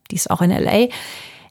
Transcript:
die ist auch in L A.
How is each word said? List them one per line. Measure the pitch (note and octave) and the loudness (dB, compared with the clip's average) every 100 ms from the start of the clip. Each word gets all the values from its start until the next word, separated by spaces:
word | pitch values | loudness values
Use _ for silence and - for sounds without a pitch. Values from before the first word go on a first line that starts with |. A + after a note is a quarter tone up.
| - | -8
die | E3+ | -6
ist | - | -2
auch | F3 | 2
in | F3 | 2
L | - - | 2 2
A. | G#3 B3 - - - - - - | 2 2 -2 -14 -16 -18 -20 -14